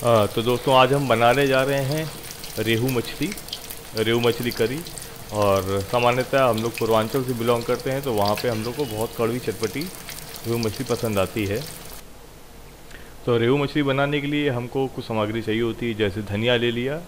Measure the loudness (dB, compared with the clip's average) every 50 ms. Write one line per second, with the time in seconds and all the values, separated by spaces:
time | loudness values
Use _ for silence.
0 | 4 6 6 6 6 4 2 0 2 2 0 2 2 4 8 8 8 8 6 2
1 | 4 2 4 6 6 6 6 6 4 4 4 4 4 2 2 0 0 0 -2 -2
2 | -4 -6 -8 -12 -14 -14 -14 -12 -12 -10 -6 -4 0 2 2 2 2 0 0 0
3 | -2 -4 -4 -4 -4 -4 -4 -8 -10 -12 -12 -12 -12 -12 -12 -12 -12 -8 -4 -2
4 | 0 2 2 2 4 2 2 2 -2 -4 0 0 0 0 0 -4 -8 -10 -12 -12
5 | -12 -14 -14 -14 -12 -6 0 2 4 4 4 4 2 0 -2 -2 -2 0 0 2
6 | 4 4 4 2 0 2 2 4 4 4 4 2 0 -4 -2 -2 0 2 4 4
7 | 2 2 0 -2 -2 -2 -2 -2 2 2 2 0 2 -2 -2 -2 -2 -4 -4 -4
8 | -2 -2 0 2 2 2 2 0 0 -2 -2 -2 -4 -6 -4 -4 -4 -4 -2 -4
9 | -4 -4 -2 -2 0 0 0 -2 -4 -4 -4 -2 -4 -4 -4 -4 -8 -8 -10 -14
10 | -14 -14 -12 -12 -12 -12 -14 -10 -4 -2 -2 0 0 -2 -4 -4 -4 -4 -2 -2
11 | -2 -2 0 0 0 0 0 -2 -2 0 -2 -4 -4 -8 -12 -14 -14 -14 -14 -14
12 | -16 -16 -18 -20 -20 -20 -20 -20 -20 -20 -20 -20 -20 -20 -20 -20 -20 -18 -18 -18
13 | -18 -18 -18 -10 -2 0 2 4 4 4 4 4 2 0 0 0 0 2 2 2
14 | 2 0 0 -2 -2 0 -2 0 0 0 0 -2 -4 -4 -2 -2 -2 -2 -4 -8
15 | -8 -4 -2 -2 0 0 -2 -4 -2 -2 0 0 0 -2 -2 -2 -4 -4 0 2
16 | 0 0 0 -2 -6 -4 -2 0 2 2 2 2 2 0 0 0 -2 -4 -4 -6
17 | -8